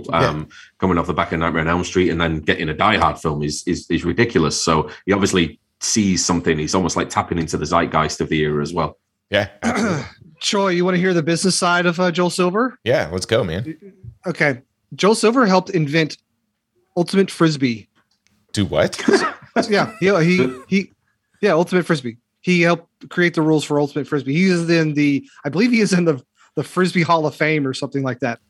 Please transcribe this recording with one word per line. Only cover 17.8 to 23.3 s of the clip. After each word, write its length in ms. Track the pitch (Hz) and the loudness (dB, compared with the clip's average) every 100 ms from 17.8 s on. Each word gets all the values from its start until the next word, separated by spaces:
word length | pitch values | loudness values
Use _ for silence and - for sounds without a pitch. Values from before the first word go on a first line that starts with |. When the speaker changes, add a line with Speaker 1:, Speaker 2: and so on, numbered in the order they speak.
| 98 _ _ _ _ _ _ | -10 _ _ _ _ _ _
Speaker 1:
Do 120 | - 92 | -2 0
what? 340 | 76 - - - | 2 0 0 2
<laughs> 280 | - - - - - 220 | 2 0 -8 -6 -4 0
Speaker 3:
Yeah, 220 | 202 139 - | 0 0 0
he, 100 | 180 196 | 0 2
he, 300 | 160 180 - 127 - | 4 2 0 -2 -2
he, 220 | 190 - _ _ _ _ _ | -2 -2 _ _ _ _ _
yeah, 100 | 208 | 2
Ultimate 340 | 160 175 185 165 | 2 2 0 0
Frisbee. 320 | 160 123 110 _ _ | -2 -4 -14 _ _
He 220 | - 180 | 0 2
helped 480 | 170 170 - _ - | 4 2 -4 _ -10
create 240 | - 175 | 0 0